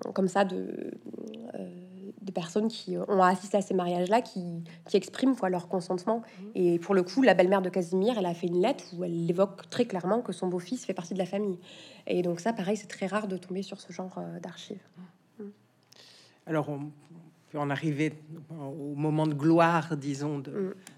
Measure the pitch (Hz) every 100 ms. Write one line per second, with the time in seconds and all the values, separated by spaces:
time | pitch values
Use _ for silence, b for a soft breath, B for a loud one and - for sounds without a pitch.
0 | - - 190 196 196 185 - - - -
1 | - - - 220 - - 185 180 180 185
2 | 196 - 196 185 170 220 220 226 - 180
3 | 175 196 180 190 - 202 185 190 175 175
4 | 180 220 254 - 175 170 165 B - 202
5 | 190 - 262 254 185 180 170 190 175 185
6 | 180 226 233 185 196 214 175 170 170 196
7 | 180 - 262 185 185 196 185 185 170 185
8 | 202 233 185 165 180 175 202 285 - 170
9 | 175 170 170 180 202 - - - 240 185
10 | 180 220 240 190 190 180 170 254 - 185
11 | 170 190 180 202 208 175 B B B B
12 | - 180 175 170 220 226 180 214 - -
13 | 190 208 208 185 - 185 196 196 - 175
14 | 185 185 175 170 170 175 - 202 _ -
15 | 180 _ _ - 202 202 _ _ _ -
16 | b b b b - 156 151 143 147 147
17 | - 170 - _ _ 151 147 139 160 143
18 | 156 - - 160 143 160 139 139 143 143
19 | 156 156 156 147 151 165 165 170 165 151
20 | 139 139 147 147 139 143 190 - B